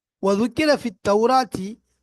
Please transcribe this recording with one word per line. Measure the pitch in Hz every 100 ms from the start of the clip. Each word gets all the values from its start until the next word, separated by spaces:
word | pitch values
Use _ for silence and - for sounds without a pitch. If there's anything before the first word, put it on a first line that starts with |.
| _ _
வதுக்கிர | 190 202 240 277 311 269
ஃபித் | 233 - 208
தௌராத்தி | 208 233 262 233 - 190 226 _ _